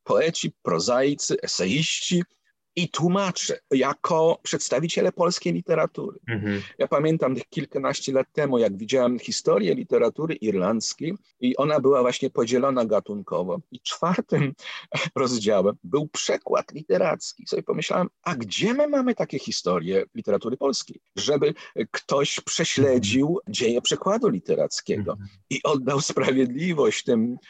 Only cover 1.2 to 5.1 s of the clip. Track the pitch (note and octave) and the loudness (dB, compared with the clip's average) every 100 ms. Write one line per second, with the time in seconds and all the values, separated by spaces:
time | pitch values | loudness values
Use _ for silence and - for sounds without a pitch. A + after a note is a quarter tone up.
1.2 | - - - - F3+ D3 D#3+ - - F3 | -2 -4 -4 -2 0 0 0 -2 0 0
2.2 | F3+ _ _ _ _ - F3 - F3 F#3+ | -2 _ _ _ _ -6 -4 0 2 2
3.2 | F#3+ - - - _ C3+ C3 C#3+ - E3 | 0 -2 -4 -6 _ 0 2 -2 0 2
4.2 | D#3+ - - D#3+ - C3 E3 G3 F#3 | 4 2 -2 -4 -2 -2 0 0 0